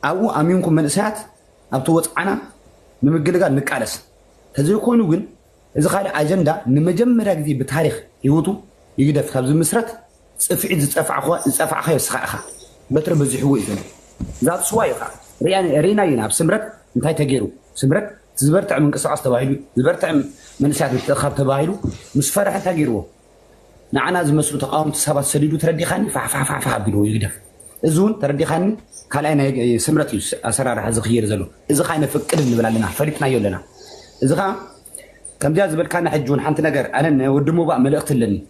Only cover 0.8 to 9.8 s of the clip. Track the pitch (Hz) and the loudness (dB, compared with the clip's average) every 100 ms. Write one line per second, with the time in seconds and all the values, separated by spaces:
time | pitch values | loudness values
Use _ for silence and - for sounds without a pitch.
0.8 | 147 190 214 214 - _ _ _ _ 131 | 2 0 -2 -4 -14 _ _ _ _ -4
1.8 | 135 165 160 - 185 196 - - - _ | 2 0 0 -4 -4 -4 -8 -20 -20 _
2.8 | _ _ 135 156 147 180 180 135 139 139 | _ _ 0 2 2 2 2 0 -2 -4
3.8 | 110 - - _ _ _ _ - 143 214 | -6 -10 -16 _ _ _ _ -2 2 2
4.8 | 226 233 196 170 - - _ _ _ - | 4 2 4 0 -2 -16 _ _ _ -2
5.8 | 151 190 196 - 151 190 151 165 117 139 | 0 0 -2 -2 0 2 2 0 2 2
6.8 | 165 175 240 233 202 165 147 139 135 151 | 2 2 4 4 2 0 -2 -2 -2 0
7.8 | 151 - - _ 135 156 160 208 - _ | 0 -2 -12 _ 2 2 2 -4 -10 _
8.8 | _ - 143 143 135 135 127 151 160 233 | _ 0 2 2 0 -2 0 2 2 0